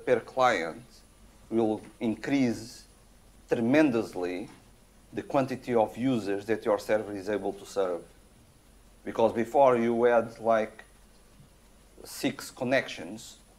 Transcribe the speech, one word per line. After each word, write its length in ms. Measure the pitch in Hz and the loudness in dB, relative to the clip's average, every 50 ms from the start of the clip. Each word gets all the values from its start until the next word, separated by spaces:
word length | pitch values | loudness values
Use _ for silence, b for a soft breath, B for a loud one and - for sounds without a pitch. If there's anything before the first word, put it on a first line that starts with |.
| - | 0
per 160 | 135 123 110 | 2 2 2
client 640 | - - - 127 127 123 110 87 82 82 76 - - - - - - - - - - - - - - - | 0 -2 0 2 4 4 4 2 -2 -4 -6 -10 -14 -20 -20 -20 -20 -20 -20 -20 -20 -20 -20 -20 -10 -4
will 320 | 113 113 117 107 107 104 - - - - | 0 0 0 0 0 -4 -8 -14 -10 -6
increase 840 | 123 113 104 - - 139 139 139 131 120 110 104 110 - - - - - - - - - - - - - - - - - | -4 -4 -4 -4 -4 0 0 2 2 2 0 -4 -8 -14 -18 -20 -20 -20 -20 -20 -20 -20 -20 -20 -20 -20 -20 -10 -4 -2
tremendously 1000 | 127 120 117 117 139 156 156 143 113 117 101 87 - 90 87 90 90 87 - - - - - - - - - _ _ - - - - | -2 0 2 4 4 4 4 4 2 0 -2 -2 -4 -6 -4 -4 -4 -6 -10 -12 -16 -20 -20 -20 -20 -20 -20 _ _ -20 -18 -12 -10
the 80 | 107 | -10
quantity 520 | - - - 143 131 127 127 127 - 127 120 | -6 -2 0 0 0 0 -4 -8 -4 0 2
of 220 | 117 107 107 - | 2 2 2 0
users 480 | 113 123 135 127 113 98 98 101 98 98 | -2 0 0 0 0 0 -2 -4 -2 -2
that 220 | 107 107 - - | -2 -2 0 2
your 120 | 120 104 101 | 0 0 0
server 380 | - - 107 107 104 101 101 | 2 0 0 0 0 -4 -8
is 140 | 98 90 104 | -8 -4 -4
able 240 | 107 101 95 98 95 | -4 -2 -2 -4 -6
to 100 | - 98 | -8 -10
serve. 380 | - - 98 95 90 87 82 - - - - - - _ - - - _ _ _ - - - - - - - - | -8 -4 -2 -2 -2 -2 -6 -8 -12 -20 -20 -20 -20 _ -20 -20 -20 _ _ _ -20 -20 -20 -20 -20 -20 -16 -12
Because 260 | 104 - - 113 107 | -6 0 2 2 2
before 460 | 98 113 110 - - 143 139 127 123 117 | 2 0 -2 2 4 6 6 6 6 4
you 260 | 117 117 117 117 120 | 2 2 2 4 4
had, 340 | 120 120 113 113 117 - - | 4 4 4 2 0 -6 -4
like, 440 | 110 113 113 110 107 - - - - - - - - - - - - - - - - - - _ _ - - - - - - - - | 0 2 2 2 0 -2 -8 -18 -20 -20 -20 -20 -20 -20 -20 -20 -20 -20 -20 -20 -20 -20 -20 _ _ -20 -20 -20 -20 -20 -20 -20 -18
six 460 | - - - - 139 - - - - | -16 -8 -4 -4 -4 -4 -6 -12 -14
connections 880 | - - 127 123 135 127 - - - - 87 85 110 117 - - - - - - - | -10 -6 -2 0 0 0 0 -2 -8 -12 -12 -12 -12 -14 -14 -18 -20 -20 -20 -20 -20